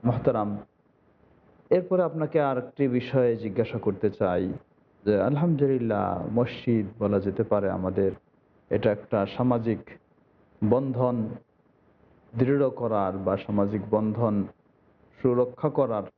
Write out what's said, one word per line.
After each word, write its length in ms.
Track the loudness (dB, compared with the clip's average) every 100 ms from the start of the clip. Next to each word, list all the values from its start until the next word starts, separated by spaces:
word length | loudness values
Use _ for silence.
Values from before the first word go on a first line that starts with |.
মোহতারাম, 540 | 0 0 0 0 -2 -6 -12 _ _ _ _ _ _ _ _ _ _
এরপরে 320 | -2 2 0
আপনাকে 380 | 0 -2 0 0
আর 180 | 2 0
একটি 300 | -6 -2 0
বিষয়ে 480 | 0 0 2 2 2
জিজ্ঞাসা 420 | -4 -2 -2 -2
করতে 320 | -4 0 -2
চাই 420 | 0 0 0 -2 -6 _ _ _ _
যে, 180 | 0 2
আলহামদুলিল্লাহ, 1120 | 2 2 2 2 2 2 0 0 0 -2 -2
মসজিদ 520 | 0 0 -2 0 0 0 -2
বলা 220 | 0 2
যেতে 220 | 0 -2
পারে 280 | 0 2 0
আমাদের 420 | -2 -2 2 0 0 _ _ _ _ _
এটা 220 | 0 2
একটা 340 | 0 -2 -2 -2
সামাজিক 520 | 0 0 2 0 -4 -6 -20 _ _ _ _ _ _ 2
বন্ধন 580 | 2 0 0 0 0 -4 -8 _ _ _ _ _ _ _ _ _ 0
দৃঢ় 300 | 2 4 2
করার 500 | 0 -2 0 0 -2
বা 180 | -2 -2
সামাজিক 440 | -2 0 0 -2 0
বন্ধন 540 | 0 0 0 0 0 -4 -10 _ _ _ _ _ _
সুরক্ষা 460 | 0 2 0 0 -2
করার 340 | 0 0 -2 -6